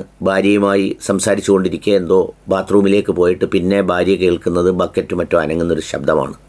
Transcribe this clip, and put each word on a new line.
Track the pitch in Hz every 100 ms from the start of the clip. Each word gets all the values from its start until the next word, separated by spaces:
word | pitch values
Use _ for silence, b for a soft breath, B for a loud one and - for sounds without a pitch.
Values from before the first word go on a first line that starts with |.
| - -
ഭാര്യയുമായി | 95 95 98 104 101 101 98 -
സംസാരിച്ചു | - 98 107 101 95
കൊണ്ടിരിക്കെ | 98 92 82 -
എന്തോ | 98 85 92 90 - -
ബാത്റൂമിലേക്ക് | 95 92 98 98 101 98
പോയിട്ട് | 85 87 90 -
പിന്നെ | 98 90 101
ഭാര്യ | 92 87 90 95
കേൾക്കുന്നത് | 90 85 - 87 90
ബക്കറ്റ് | 90 90 - - 90
മറ്റോ | 85 85
അനങ്ങുന്നൊരു | 76 80 85 80 80
ശബ്ദമാണ്. | - 69 78 69 -